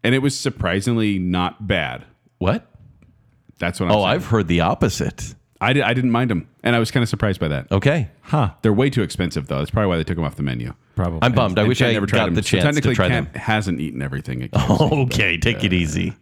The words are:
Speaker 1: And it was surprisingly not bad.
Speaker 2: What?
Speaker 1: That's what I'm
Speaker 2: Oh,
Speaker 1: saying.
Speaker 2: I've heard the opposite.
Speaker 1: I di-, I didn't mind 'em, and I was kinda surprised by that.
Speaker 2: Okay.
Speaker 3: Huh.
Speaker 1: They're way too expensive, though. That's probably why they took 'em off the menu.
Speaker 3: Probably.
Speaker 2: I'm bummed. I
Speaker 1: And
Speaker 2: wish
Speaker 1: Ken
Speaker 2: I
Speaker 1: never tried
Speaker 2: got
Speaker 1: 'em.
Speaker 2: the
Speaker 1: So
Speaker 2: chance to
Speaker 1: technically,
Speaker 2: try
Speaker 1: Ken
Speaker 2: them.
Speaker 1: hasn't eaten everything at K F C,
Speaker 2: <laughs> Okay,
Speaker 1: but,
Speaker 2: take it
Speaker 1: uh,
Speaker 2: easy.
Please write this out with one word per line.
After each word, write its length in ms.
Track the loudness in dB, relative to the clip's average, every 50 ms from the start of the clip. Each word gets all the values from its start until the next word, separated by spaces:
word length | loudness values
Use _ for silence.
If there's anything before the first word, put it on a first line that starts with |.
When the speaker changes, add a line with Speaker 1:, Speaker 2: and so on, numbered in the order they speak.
| 2
Speaker 1:
And 100 | 2 2
it 40 | 2
was 180 | 2 0 -2 -2
surprisingly 800 | -4 -4 -4 -2 -2 0 0 0 0 0 0 2 2 0 0 0
not 480 | 0 0 0 0 0 -2 -4 _ -4 -2
bad. 380 | 0 0 0 -2 -6 -10 -14 -18 _ _ _ _ _ _
Speaker 2:
What? 320 | 0 0 0 -2 -4 _ _ -20 -20 -20 -20 _ -20 _ _ _ _ _ _ _ _ _ -10 _
Speaker 1:
That's 200 | -4 -4 -2 -2
what 80 | 0 2
I'm 60 | 2
Speaker 2:
Oh, 60 | 2 4
Speaker 1:
saying. 40 | 2
Speaker 2:
I've 180 | 0 0 -2 0
heard 200 | 0 0 2 2
the 140 | 2 2
opposite. 760 | 2 2 0 0 0 -2 0 -2 -6 -6 -6 -8 -14 -14 -14 -18 _ _ _ _
Speaker 1:
I 100 | 0 0
di-, 100 | 2 2
I 120 | 2 2 0
didn't 180 | 2 2 2
mind 180 | 2 2 2 2
'em, 160 | 0 -2 -4 -8 _ _ -2
and 120 | 0 2
I 40 | 2
was 120 | 0 2
kinda 140 | 2 0 0 0
surprised 320 | 0 0 0 0 0 0
by 80 | -2 -2
that. 240 | -2 -4 -2 0
Speaker 2:
Okay. 380 | 0 2 2 2 2 2 -2 -4 -6 _ _
Speaker 3:
Huh. 260 | -2 0 0 0 0 -2 _
Speaker 1:
They're 120 | 0 2 4
way 160 | 4 2 2
too 120 | 2 0
expensive, 460 | -2 -2 -2 -4 -4 -2 -2 -6 -6 -4
though. 120 | -4 -4
That's 120 | -4 -2
probably 160 | 0 0 2 2
why 100 | 2 0
they 60 | 0
took 140 | -2 -2 -2
'em 60 | -2
off 100 | -4 -4
the 80 | -4 -4
menu. 300 | -4 -4 -4 -6 -8 -10 _ _ _ _
Speaker 3:
Probably. 240 | -4 -2 -2 0 0
Speaker 2:
I'm 100 | 0 2
bummed. 260 | 2 2 2 2 2 2
I 40 |
Speaker 1:
And 80 | 2 2
Speaker 2:
wish 80 | 2 2
Speaker 1:
Ken 100 | 2 2
Speaker 2:
I 40 | 2
Speaker 1:
never 120 | 0 0
tried 140 | 0 2 2
Speaker 2:
got 80 | 2 2
Speaker 1:
'em. 60 | 0
Speaker 2:
the 80 | 0 0
Speaker 1:
So 60 | 2 2 2
Speaker 2:
chance 60 | 2
to 40 | 2
Speaker 1:
technically, 280 | 2 2 0 0 2
Speaker 2:
try 120 | 2 2 2
Speaker 1:
Ken 160 | 2 0 -2 -4
Speaker 2:
them. 100 | -10 -8
Speaker 1:
hasn't 380 | -2 0 0 0 0 -2 -2 -2
eaten 220 | -4 -6 -4 -6
everything 420 | -6 -6 -6 -8 -6 -6 -6 -6 -6
at 80 | -2
K 80 | 0 0
F 80 | 2 2
C, 160 | 2 2 2
Speaker 2:
<laughs> 80 | 0 0 0 -2
Okay, 340 | -2 0 0 0 0 0 0
Speaker 1:
but, 40 |
Speaker 2:
take 220 | 0 -2 0 0 0
it 80 | 0
Speaker 1:
uh, 40 | 2
Speaker 2:
easy. 380 | 2 0 0 -2 -4 -4 -4 -6 _